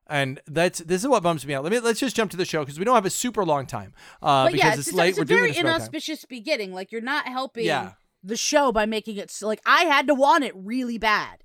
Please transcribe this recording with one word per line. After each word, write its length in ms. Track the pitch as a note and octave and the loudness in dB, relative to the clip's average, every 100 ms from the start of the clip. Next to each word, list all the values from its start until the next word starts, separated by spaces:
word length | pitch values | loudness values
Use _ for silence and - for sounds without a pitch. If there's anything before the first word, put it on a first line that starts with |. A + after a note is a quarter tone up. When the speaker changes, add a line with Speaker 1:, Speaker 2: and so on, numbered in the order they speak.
| - | -6
Speaker 1:
And 340 | D3 C3+ C#3+ - | -4 -4 -6 -8
that's, 340 | D3 F3+ - | 0 0 0
this 220 | E3 F3+ | -4 -2
is 60 | B3+ | 2
what 160 | A#3 | 2
bums 220 | F3 D#3+ C3+ | 2 -2 -4
me 80 | |
out. 100 | C#3 | -6
Let 80 | D3+ | -2
me, 80 | A#3 | 0
let's 220 | A#3 A3+ | 0 0
just 140 | C4+ - | -2 -2
jump 140 | G#3+ | -2
to 60 | F3 | -2
the 60 | F3 | -4
show 180 | E3 C#3 | -2 -4
'cause 120 | C#3+ | -4
we 60 | G3+ | 2
don't 100 | B3 | 2
have 100 | F#3+ | 2
a 40 | |
super 360 | - B3 A3 F3 | -2 -4 -2 0
long 200 | C#3+ C3 | 0 -2
time, 280 | A#2 F#2+ _ - - | -10 -12 _ -20 -6
uh, 240 | - C#3 C3 | 2 4 4
Speaker 2:
But 100 | - | 4
yeah, 160 | - | 2
Speaker 1:
because 0 | |
Speaker 2:
it's, 80 | G#3+ | 2
Speaker 1:
it's 80 | C3+ | -2
Speaker 2:
it's, 80 | F#3 | 2
Speaker 1:
late. 120 | F4 | 2
Speaker 2:
it's 80 | F#4+ | 2
a 40 | |
Speaker 1:
We're 40 | B3+ | 2
doing 140 | A#4 | 4
Speaker 2:
very 100 | A#4+ | 4
Speaker 1:
this 60 | - | 2
right 60 | |
time. 120 | E4 E4 | 0 0
Speaker 2:
inauspicious 480 | A3+ D4 - D4+ - | -2 -8 -8 -10 -12
beginning. 480 | B3+ G#3+ C#4 G3 | -12 -4 -4 -4
Like, 180 | F#3 F#3+ | -8 -10
you're 80 | A3+ | -10
not 260 | A#3 C#4+ B3 | -4 -4 -4
helping 360 | B3+ C4 A#3 F3 | -6 -8 -4 -2
Speaker 1:
Yeah. 280 | C#3 G2 - _ _ | -2 -4 -14 _ _
Speaker 2:
the 140 | F#3 A3+ | -10 -6
show 380 | - D4 C#4 | 2 2 4
by 120 | A3 G#3+ | 2 0
making 300 | G#3+ A3 G3+ | -2 -6 -10
it 160 | E3+ | -10
so, 160 | - G#3 | -8 -6
like, 140 | G#3+ A3+ | -4 2
I 180 | C#4+ F4 | 4 4
had 200 | C#4 C4+ | 2 4
to 60 | |
want 300 | C4+ C#4 E4 | 4 6 4
it 80 | A#3 F#3 | 2 -6
really 420 | F#3+ B3+ B3 A3+ | -6 -4 -4 -2
bad. 420 | G#3+ G#3 B2+ F2+ | 0 0 -2 -12